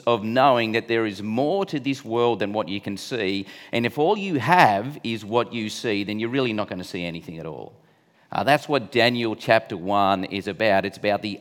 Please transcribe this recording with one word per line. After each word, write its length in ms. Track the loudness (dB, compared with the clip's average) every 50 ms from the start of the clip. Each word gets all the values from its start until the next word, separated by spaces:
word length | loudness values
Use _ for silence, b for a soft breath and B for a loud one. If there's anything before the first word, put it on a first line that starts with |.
| 0 2
of 160 | 2 2 0
knowing 480 | 0 2 4 6 6 6 4 2 0
that 160 | 0 -2 0 0
there 180 | 0 2 2
is 160 | 0 -2 -6
more 460 | -6 -4 -2 0 0 0 0 -2 -2 -2
to 120 | -4 -4
this 240 | -4 -4 -4 -4 -6
world 360 | -4 0 2 2 2 2 0
than 120 | -2 -2
what 160 | -2 -2 -4 -4
you 140 | -6 -6
can 160 | -6 -8 -8 -8
see. 480 | -8 -8 -6 -4 -2 -2 -2 -4 -6 B B B B B
And 140 | -2 -2 0
if 140 | 0 0 0
all 180 | 0 2 0 0
you 220 | -2 -2 -2 -2
have 600 | 2 4 6 8 8 6 6 2 0 -4 -8 -8 -6
is 200 | -6 -4 -6 -4
what 300 | -2 0 0 0 0 -2
you 160 | -4 -4 -4
see, 340 | -6 -4 -4 -2 -2 -2 -2
then 140 | -2 -4 -4
you're 120 | -4 -2
really 220 | -2 -2 0 0
not 160 | -2 -2 -4 -4
gonna 160 | -6 -8 -8
see 220 | -8 -8 -6 -6
anything 320 | -6 -6 -8 -10 -12 -12 -12
at 80 | -12
all. 280 | -12 -12 -12 -14 -16 -18 -20 b b b b b b b b b b
Uh, 140 | -4 -2 2
that's 240 | 2 2 2 2 0
what 240 | -2 -2 -2 0
Daniel 460 | 2 4 4 4 4 2 0 -2 -4 -4
chapter 400 | 2 4 4 4 4 0 -6 -6
one 480 | -2 0 2 4 4 4 4 2 0
is 240 | -4 -6 -6 -6 -6
about. 340 | -4 0 2 4 4 4 2
It's 140 | 0 -4 -2
about 240 | 0 0 0 0
the 180 | -2 -6 -8 -8